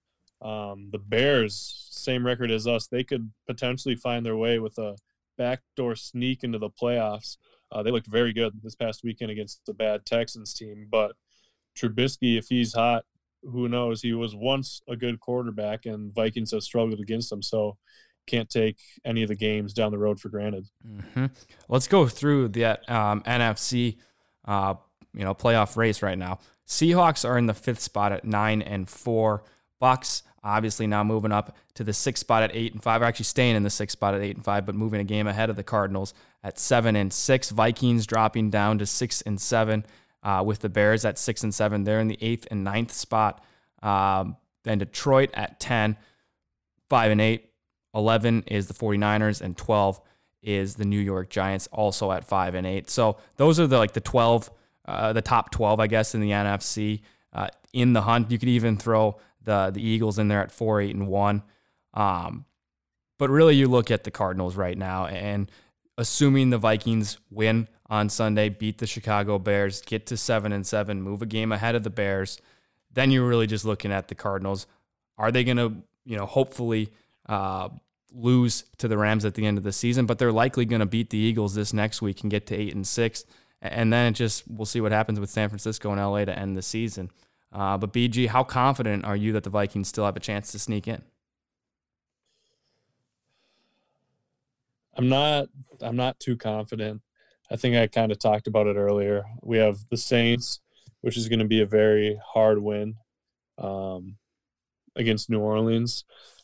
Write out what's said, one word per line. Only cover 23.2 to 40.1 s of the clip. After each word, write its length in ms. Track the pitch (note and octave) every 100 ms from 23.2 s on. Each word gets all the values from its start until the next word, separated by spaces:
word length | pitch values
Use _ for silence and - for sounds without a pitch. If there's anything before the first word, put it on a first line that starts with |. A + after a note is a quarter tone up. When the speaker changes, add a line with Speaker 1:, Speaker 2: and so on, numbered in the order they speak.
| A2+
Speaker 2:
N 160 | A#2+
F 160 | A#2 G#2+
C, 400 | - A#2+ A#2+ G#2+ _ _ _ _ -
uh, 280 | G2+ G2 F#2+ _ _ -
you 120 | G#2+
know, 100 | F#2+
playoff 420 | G2 B2 A#2 G#2 -
race 240 | A2+ G#2
right 160 | G2+ F#2
now. 220 | F2+ F#2 _ _ -
Seahawks 600 | - E3 F3 F3 D3 A#2+
are 80 | B2
in 80 |
the 80 | A#2
fifth 280 | G#2 - A#2
spot 320 | - - G#2
at 120 | G2
nine 380 | - G#2 G#2+ A2
and 260 | - G2+ F#2
four. 560 | - - A2+ A2 G#2 - _ _ _
Bucks 440 | B2+ C3 - - - _
obviously 440 | G#2 G#2+ A2 - A2
now 180 | G#2
moving 280 | G#2 A2 G#2+
up 240 | G#2 - - _
to 100 | -
the 80 | G#2+
sixth 280 | G#2 - A#2+
spot 220 | - A2+
at 120 | A2
eight 180 | A2+ A#2
and 100 | A2
five, 200 | A#2 A2+
or 20 |
actually 200 | A#2 -
staying 320 | A2+ - B2 A2+
in 60 |
the 60 | G2+
sixth 240 | - G#2
spot 220 | - G2+
at 80 | G2
eight 140 | G2+ -
and 80 |
five, 200 | G#2+ G2+
but 100 | G2+
moving 260 | G2+ A2 G#2+
a 40 |
game 220 | G2+ G#2+ G#2
ahead 240 | G2+ A2+
of 60 | G#2
the 60 |
Cardinals 520 | G2 A2 G2 F#2+ F#2+ - _ _
at 160 | G2+ -
seven 380 | - B2 A#2 G#2
and 160 | G2
six. 380 | - - C3 -
Vikings 560 | G#2+ A2+ A#2+ B2+ A#2 G#2+
dropping 420 | A2+ A2 A#2 G#2+
down 300 | G#2 G#2 G#2+
to 80 | G2+
six 340 | - A#2+ -
and 180 | - G2
seven, 460 | - A#2 A2 G#2+ G#2 - _